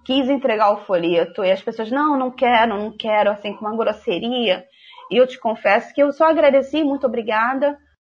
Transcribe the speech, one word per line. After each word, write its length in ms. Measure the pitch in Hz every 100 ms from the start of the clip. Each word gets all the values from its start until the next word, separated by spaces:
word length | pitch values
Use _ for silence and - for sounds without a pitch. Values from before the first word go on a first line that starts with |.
quis 240 | - 262 254
entregar 440 | 277 269 214 202
o 120 | 208
folheto 600 | - 180 170 170 185 -
e 60 | 185
as 120 | 190
pessoas, 280 | - 226 220
"Não, 260 | 269 302 277
não 120 | 254
quero, 460 | 254 247 240 226 202
não 200 | 214 208
quero", 340 | 220 214 208
assim, 240 | 208 208
com 100 | 202
uma 120 | 214 226
grosseria. 880 | 214 214 - 170 233 247 226 185 - _ - - -
E 60 | 214
eu 100 | 254
te 120 | 247
confesso 560 | 233 226 208 214 -
que 80 | -
eu 100 | 285
só 160 | 277 320
agradeci, 540 | 320 294 269 262 302
"Muito 220 | 302 277 269
obrigada", 720 | 233 220 220 233 269 285 285 _ _